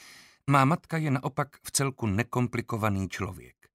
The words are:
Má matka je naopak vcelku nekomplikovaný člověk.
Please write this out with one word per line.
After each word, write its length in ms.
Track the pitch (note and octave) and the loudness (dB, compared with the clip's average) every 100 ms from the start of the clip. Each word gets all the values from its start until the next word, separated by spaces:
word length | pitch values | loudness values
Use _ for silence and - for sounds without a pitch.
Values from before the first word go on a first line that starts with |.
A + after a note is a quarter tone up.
| - - - _ - | -20 -20 -20 _ 2
Má 160 | C#3 C3+ | 4 6
matka 320 | E3+ - D#3+ | 2 -2 -4
je 140 | D#3 | 0
naopak 460 | C3 D3 C#3+ C#3 - | -2 -2 -4 -6 -10
vcelku 440 | - - C3+ - A2 | -6 -2 -2 -2 0
nekomplikovaný 1000 | G2 A#2 B2+ B2 A#2 A2+ A2 G#2+ G2 F#2 | 0 0 0 0 -2 -4 -2 0 0 -4
člověk. 460 | - F2 F#2 B1 _ _ | -4 -8 -8 -18 _ _